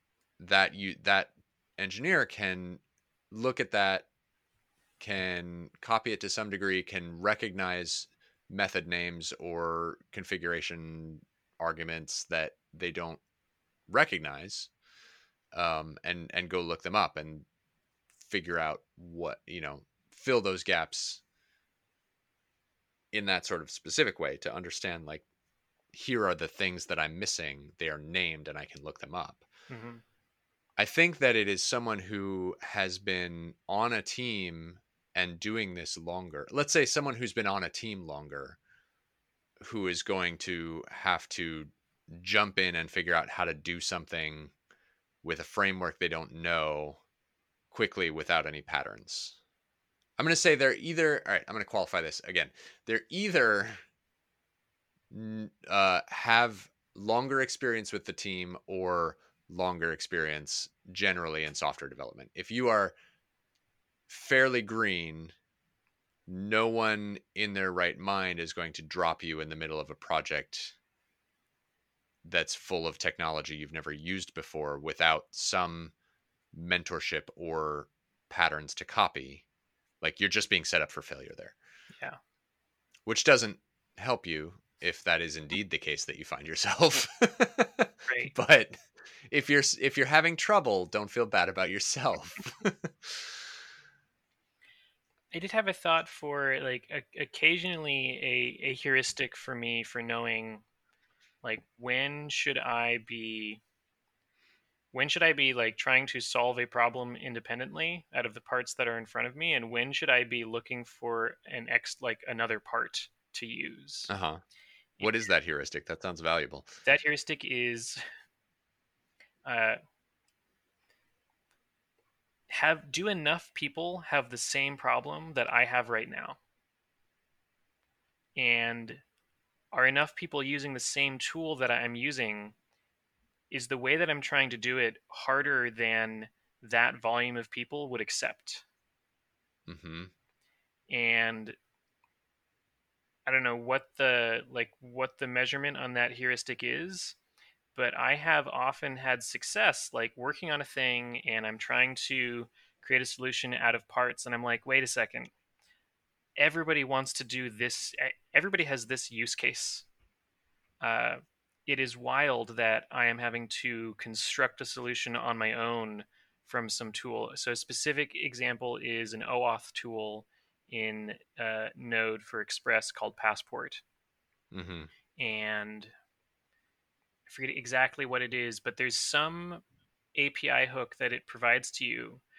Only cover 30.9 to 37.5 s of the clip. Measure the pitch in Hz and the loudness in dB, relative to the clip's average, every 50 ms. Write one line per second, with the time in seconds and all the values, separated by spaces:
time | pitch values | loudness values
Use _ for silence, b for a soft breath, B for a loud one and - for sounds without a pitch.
30.9 | - 160 170 175 170 - 139 127 117 110 104 101 98 90 - - - 123 120 117 | 6 6 6 6 6 6 6 6 8 6 4 4 2 2 2 0 0 0 0 -2
31.9 | 110 101 92 95 107 101 98 98 95 92 92 90 90 - - - - 104 95 95 | -2 -4 -4 -6 -4 -4 -2 -2 -2 -2 -2 -4 -4 -6 -8 -4 -2 0 0 0
32.9 | 90 92 101 101 92 90 90 87 85 85 85 85 - _ _ - 98 104 113 120 | -2 -4 -4 -2 -2 0 -2 -4 -6 -8 -10 -12 -14 _ _ -4 0 2 2 2
33.9 | 120 107 95 - - - 123 120 110 101 92 87 82 82 82 85 87 92 _ _ | 2 0 -2 -4 -6 -4 -4 -4 -2 -2 -4 -4 -6 -8 -12 -14 -16 -18 _ _
34.9 | _ _ _ _ - 90 90 90 85 82 - 107 110 113 107 95 87 87 82 - | _ _ _ _ -2 0 0 0 -2 -4 -4 -4 -2 -2 -4 -4 -6 -8 -8 -8
35.9 | - 85 82 85 87 92 92 85 - 73 65 - - 139 143 143 - 165 135 - | -8 -8 -6 -6 -6 -6 -6 -8 -8 -10 -10 -4 -2 -2 0 2 4 4 4 4
36.9 | - 151 143 139 127 113 123 110 - 117 107 98 | 2 0 0 -2 -4 -4 -6 -4 -2 -2 0 0